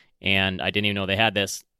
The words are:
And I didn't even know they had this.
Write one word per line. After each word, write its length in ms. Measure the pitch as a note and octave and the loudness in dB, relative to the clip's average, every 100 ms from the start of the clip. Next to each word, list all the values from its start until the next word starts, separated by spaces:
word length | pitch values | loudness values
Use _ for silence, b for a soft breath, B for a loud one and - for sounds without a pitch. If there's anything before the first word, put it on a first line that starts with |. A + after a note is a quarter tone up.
| b _ | b _
And 400 | F#2 F#2+ F#2+ F#2 | 0 2 2 -2
I 100 | F2+ | -2
didn't 140 | G#2 G#2 | 0 0
even 100 | G2+ | -2
know 100 | F#2+ | -2
they 120 | G2 | 2
had 160 | A2+ | 2
this. 320 | G2+ G2 - _ | 2 -2 -6 _